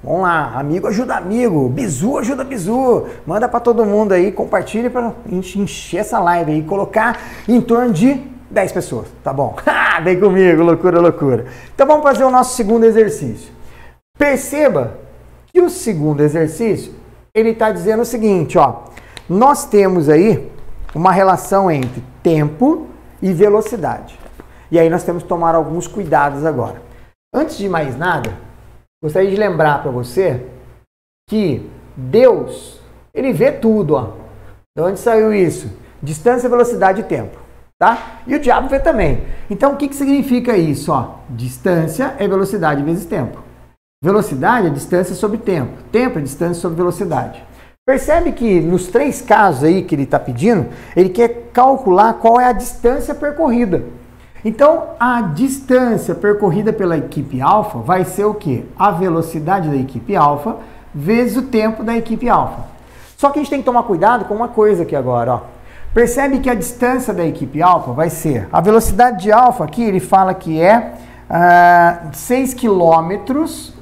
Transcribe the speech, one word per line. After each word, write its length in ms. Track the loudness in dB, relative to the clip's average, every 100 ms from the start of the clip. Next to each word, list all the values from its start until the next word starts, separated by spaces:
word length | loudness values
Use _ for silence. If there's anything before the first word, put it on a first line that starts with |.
Vamos 180 | -4 -2
lá, 360 | 0 0 -2 -6
amigo 300 | -4 -2 -2
ajuda 260 | -2 -2
amigo, 540 | -4 -4 0 0 0 -2
bizu 500 | -2 -4 -2 -2 -2
ajuda 240 | -4 -4
bizu. 640 | -6 -8 -4 0 2 2 0 -12
Manda 240 | -6 -4 -2
pra 120 | -2
todo 260 | 0 2 2
mundo 240 | 2 2
aí, 220 | 2 2
compartilha 580 | -2 -4 -2 -2 -4 -4
pra 220 | -4 -6 -8
gente 360 | -8 -8 -6 -6
encher 380 | -6 -6 -8 -6
essa 200 | -4 0
live 320 | 0 0 0
aí, 120 | -2
colocar 560 | -2 -4 -2 -2 -2 -4 -10 -12 0
em 140 | 2
torno 320 | 4 0 2
de 280 | 2 2 2 -6 -20 -4
dez 220 | -2 -2
pessoas, 340 | -4 -6 -8 -10 -10
tá 100 | -6
bom? 220 | -2 -4 -2
<laughs> 0 | -2 0 0
Ah, 60 | 0
vem 180 | 0 2
comigo, 440 | 4 6 4 6
loucura, 360 | 4 4 2 4
loucura. 460 | 4 2 0 0 -4 -16 -18
Então 120 | 2 4
vamos 160 | 6
fazer 220 | 4 2
o 60 | 4
nosso 260 | 4 0 -2
segundo 280 | 0 4
exercício. 680 | 6 6 2 0 -8 -10 -14 -20 -20 -20 -20 -20 _ _
Perceba 800 | 0 0 -4 0 2 2 -4 -10 -20 -20 -20 -20 _
que 80 | 2
o 80 | 2
segundo 540 | 0 -4 -2 0 2
exercício, 720 | 2 2 -2 -2 -2 -2 -6 -18 -20 -20 _
ele 180 | 0 0
tá 160 | 2 -2
dizendo 300 | 0 -2 0
o 60 | -2
seguinte, 500 | -2 0 0 2 2
ó. 280 | 2 0 -14 -20 -20 -20 -4
Nós 380 | 2 4 2 2
temos 420 | 2 4 2 4
aí 420 | 4 4 2 -4 -14 -14 -12 -10
uma 180 | 0 2
relação 580 | 4 4 2 0 0 2
entre 320 | 0 -4 -8 -16 -4
tempo 640 | 0 2 0 2 0 0 -4 -20 -20 -6
e 140 | -4
velocidade. 840 | 2 4 4 0 -6 -6 -6 -12 -20 -20 -20 -20 -20 0
E 80 | 2
aí 100 | 4
nós 160 | 2
temos 180 | -2 -6
que 60 | -4
tomar 260 | -2 2
alguns 320 | 0 0 -6 -8
cuidados 600 | -8 -2 0 0 -2 -4
agora. 340 | -4 -6 -10 -20 -20 -20 _ _
Antes 240 | -4 -4 -4
de 100 | -4
mais 280 | -4 -4 -4
nada, 340 | -4 -2 -4 -10 -18 -20 -20 -20 _ _
Gostaria 280 | -6 0 0
de 60 | 0
lembrar 460 | -2 0 0 0
pra 80 | -2
você 540 | -6 -6 -2 -2 -2 -8 -20 -20 -20 _ _ _ _ _
que 400 | -2 -2 -4 -8 -20 -20 -14
Deus, 840 | -2 4 6 4 -4 -12 -18 -20 -20 -20 _
ele 200 | -6 -4
vê 180 | 2 0
tudo, 460 | 2 0 0 0 -2
ó. 140 | -2 -14 -20 -20 -20 -20 _ -4
De 60 |
onde 180 | -4 -2
saiu 340 | 0 2 2
isso? 340 | 2 0 -2 -10 -16 -20 -14
Distância, 480 | -10 -2 0 0 0
velocidade 520 | 2 2 2 0 0
e 40 |
tempo, 320 | -4 -6 -6 -14 -20 -20 -20 _
tá? 180 | 0 0 -8 -18 -6
E 60 | -2
o 20 |
diabo 300 | 2 0 0
vê 100 | 0
também. 440 | 0 0 0 0 -2 -8 -8
Então, 220 | -2 0
o 40 | 0
que 120 | -6
que 80 | -4
significa 600 | 0 0 2 -2 0 0
isso, 360 | 0 -2 -2
ó? 240 | -4 -4 -12 -14
Distância 880 | -10 -10 -4 -2 0 -2 -4 -6 -4
é 120 | -2
velocidade 540 | -2 -2 -2 -2 -2
vezes 200 | -2 -4
tempo. 380 | -4 -6 -6 -10 -20 -20 -20 _ _ _
Velocidade 640 | 0 0 0 -2 0 2 0
é 20 |
distância 460 | -2 -2 -2 -2 -4
sobre 220 | -4 -4
tempo. 440 | -4 -4 -4 -10 -4
Tempo 300 | -2 -2 -4
é 20 |
distância 380 | -8 -4 -4 -4
sobre 160 | -6 -2
velocidade. 680 | -4 -2 -4 -4 -6 -12 -20 -20 -20 _
Percebe 460 | -2 0 2 0 0
que 300 | -2 0 2
nos 260 | 2 -2 0
três 340 | -2 -2 -4
casos 440 | 2 4 4 4
aí 180 | 2 2
que 140 | 0 -4
ele 100 | -2
tá 140 | -2
pedindo, 460 | -2 -2 0 2 -2 -10 -6
ele 140 | 2 2
quer 420 | 4 0 0 -4
calcular 640 | 2 4 4 2 4 4
qual 260 | 4 4 4
é 60 | 4
a 60 |
distância 640 | 0 -4 -2 0 0 -4 -6
percorrida. 680 | -6 -2 0 2 0 -2 -4 -16 -20 -20 -20 -8
Então, 440 | -6 2 4 4 -2 -4
a 220 | -2 0
distância 960 | -2 -2 -2 -4 2 2 4 0 -2 -2
percorrida 560 | 2 2 2 0 -2
pela 240 | -2 -2 -2
equipe 440 | -4 -8 -6 -2
alfa 380 | 2 2 0 -6
vai 260 | -2 -2
ser 200 | -2 -2
o 100 | -2
quê? 300 | -2 -4 -6 -6 0
A 140 | 0
velocidade 800 | 2 -2 -2 -4 -6 -2 -2 0
da 80 | -2
equipe 400 | -4 -8 -4 0
alfa 400 | 2 0 -6 -8 -14 -20 -16
vezes 440 | -8 0 2 2 -2
o 60 |
tempo 420 | -2 0 0 -2
da 120 | -4 -4
equipe 320 | -4 -4 0
alfa. 360 | 0 0 -6 -14 -16 -20 -20 -20 -2
Só 140 | 0
que 80 | 0
a 40 |
gente 80 | -4
tem 100 | -2
que 40 |
tomar 200 | 0 0
cuidado 400 | 0 2 2 2
com 100 | -2
uma 140 | -4 -4
coisa 340 | 2 2 2
aqui 140 | 0 -2
agora, 380 | -2 0 0
ó. 60 | -2 -6 -20 -20 -14 -2
Percebe 460 | 2 2 2 0 0
que 100 | 0
a 60 | -2
distância 580 | -4 -2 -2 0 -2
da 100 | -2
equipe 380 | -2 -4 -6 0
alfa 300 | 4 4 0
vai 180 | -2 -2
ser 380 | -2 -4 -4 -2
a 80 | 0
velocidade 600 | 4 4 4 4 4 4
de 80 | 2
alfa 320 | 6 6 2
aqui, 220 | -6 -2
ele 160 | 0 -2
fala 340 | 2 2 2
que 260 | -2 -4 2
é, 320 | 4 4 2 -14 -20 -20 -6
ah, 680 | 2 6 8 8 6 4 2 -10
seis 400 | -14 -2 -2 -2
quilômetros 1200 | -2 0 2 4 4 2 -6 -4 -4 -4 -6 -18 -20